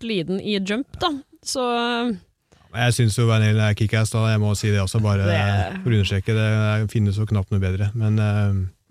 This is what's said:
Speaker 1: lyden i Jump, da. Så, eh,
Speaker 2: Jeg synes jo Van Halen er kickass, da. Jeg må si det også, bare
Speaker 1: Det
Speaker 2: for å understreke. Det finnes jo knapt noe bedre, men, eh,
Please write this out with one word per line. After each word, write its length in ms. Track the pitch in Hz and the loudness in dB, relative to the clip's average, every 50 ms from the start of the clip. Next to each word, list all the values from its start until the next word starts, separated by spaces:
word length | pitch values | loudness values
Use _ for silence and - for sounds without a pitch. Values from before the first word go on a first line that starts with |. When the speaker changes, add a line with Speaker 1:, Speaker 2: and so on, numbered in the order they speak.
| - 226 | -4 -4
Speaker 1:
lyden 300 | 226 190 160 147 185 196 | -4 -4 -2 -4 -4 -4
i 160 | - 202 214 202 | -4 -4 -4 -2
Jump, 360 | 196 185 208 226 277 - - - | -2 -2 -4 -6 -6 -8 -8 -6
da. 120 | - 349 302 269 277 _ - _ - | -4 -4 -4 -6 -10 _ -20 _ -10
Så, 180 | - - 277 254 247 240 | -8 -6 -4 -2 -2 -2
eh, 400 | 240 233 240 240 233 240 247 220 180 - _ _ _ _ _ _ _ _ _ - | -2 -2 -2 -2 -2 -2 -4 -4 -6 -10 _ _ _ _ _ _ _ _ _ -4
Speaker 2:
Jeg 180 | 104 120 123 117 | 0 0 2 2
synes 240 | - 123 113 98 - | 2 2 2 2 2
jo 80 | 120 | 2
Van 160 | 113 113 110 110 | 2 4 4 4
Halen 180 | 107 107 107 107 | 4 4 4 2
er 120 | 107 104 | 2 2
kickass, 360 | - 113 101 - 110 110 107 | 2 0 0 2 0 0 0
da. 160 | - 113 110 110 | 0 0 0 2
Jeg 100 | 110 107 | 2 2
må 140 | 104 104 104 | 2 0 0
si 140 | 98 - 110 | 0 0 0
det 80 | 104 101 | 0 0
også, 220 | 95 92 - 92 104 | 0 0 0 0 2
bare 240 | 104 101 98 95 | 2 2 2 2
Speaker 1:
Det 560 | 98 101 101 101 101 101 101 98 95 190 190 190 | 2 2 2 2 2 0 0 0 -2 -4 -4 -2
Speaker 2:
for 80 | 127 | 0
å 40 | 117 107 | 2 2
understreke. 360 | 98 92 101 98 95 - 113 | 2 2 0 -2 -2 0 0
Det 560 | 110 110 107 107 107 107 107 107 107 110 104 | 0 2 2 2 2 2 2 0 0 -2 -2
finnes 260 | - 117 107 101 98 104 | 0 0 0 2 0 0
jo 80 | 107 | -2
knapt 240 | 104 107 104 95 - | 0 0 -2 -2 0
noe 100 | - 98 | -2 0
bedre, 300 | 95 92 92 95 104 101 107 | 0 0 -2 -2 -2 -4 -2
men, 240 | 117 110 107 107 110 | -2 0 0 0 2
eh, 480 | 107 104 104 104 104 101 98 95 92 92 - _ _ _ | 0 0 0 0 0 0 0 0 -2 -4 -8 _ _ _